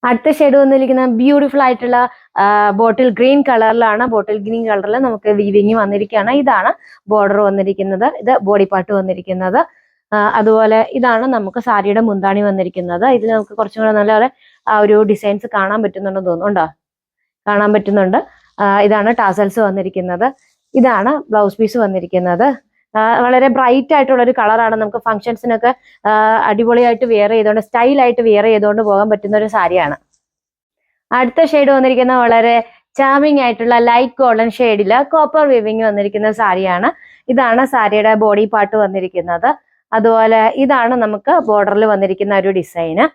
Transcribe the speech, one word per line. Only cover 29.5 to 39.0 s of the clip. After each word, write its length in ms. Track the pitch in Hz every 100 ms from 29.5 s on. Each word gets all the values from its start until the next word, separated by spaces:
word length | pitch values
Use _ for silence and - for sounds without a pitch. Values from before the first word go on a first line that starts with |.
| 214 175 180 165 - _ _ _ _ _ _ _ _ _ _ _
അടുത്ത 340 | 240 254 277 -
ഷെയ്ഡ് 260 | 302 277
വന്നിരിക്കുന്ന 460 | 269 262 254 254 254
വളരെ 460 | 240 226 226 233 233 _ _ -
ചാമിങ് 420 | 269 277 302 285
ആയിട്ടുള്ള 380 | 254 220 233 240
ലൈറ്റ് 360 | 233 240 254 254
ഗോൾഡൻ 300 | 262 220 226
ഷെയ്ഡിൽ 540 | 220 247 208 196 233
കോപ്പർ 440 | 285 320 302 311 294
വീവിംഗ് 360 | 254 214 220
വന്നിരിക്കുന്ന 480 | 226 202 202 202 214
സാരിയാണ്. 600 | 214 214 185 190 180 233 349 - _ -
ഇതാണ് 360 | 247 254 226 262
സാരിയുടെ 480 | 240 214 208 214
ബോഡി 320 | 220 214 202 214
പാർട്ട് 300 | 214 202 220
വന്നിരിക്കുന്നത്. 800 | 202 190